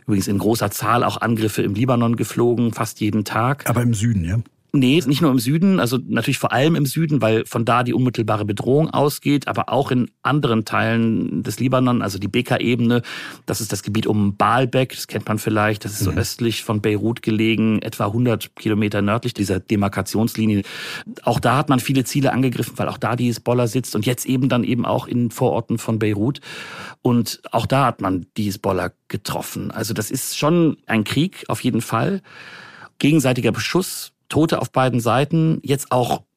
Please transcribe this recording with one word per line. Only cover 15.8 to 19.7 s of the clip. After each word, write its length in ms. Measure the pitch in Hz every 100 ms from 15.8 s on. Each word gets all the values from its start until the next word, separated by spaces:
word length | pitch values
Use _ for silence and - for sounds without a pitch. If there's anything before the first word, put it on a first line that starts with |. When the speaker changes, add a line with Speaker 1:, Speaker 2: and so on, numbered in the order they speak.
| 104
Speaker 1:
das 80 |
ist 80 | 104
so 100 | 95
Speaker 2:
Mhm. 80 | 92
Speaker 1:
östlich 440 | 95 - 117 107
von 180 | - 107
Beirut 420 | 107 104 107 117
gelegen, 580 | - 107 110 110 110 107
etwa 320 | - - 104
hundert 420 | 113 123 110 - -
Kilometer 460 | 110 107 104 101
nördlich 320 | 101 113 120
dieser 260 | - 98 92
Demarkationslinie. 1000 | -